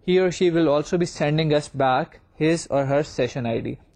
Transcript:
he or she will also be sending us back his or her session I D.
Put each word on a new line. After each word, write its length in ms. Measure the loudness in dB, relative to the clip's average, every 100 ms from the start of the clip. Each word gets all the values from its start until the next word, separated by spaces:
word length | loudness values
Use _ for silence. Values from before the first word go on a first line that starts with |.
| 0
he 120 | 2
or 100 | 2
she 220 | 2 2
will 180 | 2 2
also 300 | 2 0 -2
be 100 | -2 -2
sending 320 | 0 0 2
us 280 | 0 -2 -2
back 240 | 0 0 -2 -10 _ -2
his 140 | 0 0 -2
or 120 | -2
her 180 | 0 0 -2 -2
session 400 | -4 -2 -4 -4
I 60 | -6
D. 60 | -10 _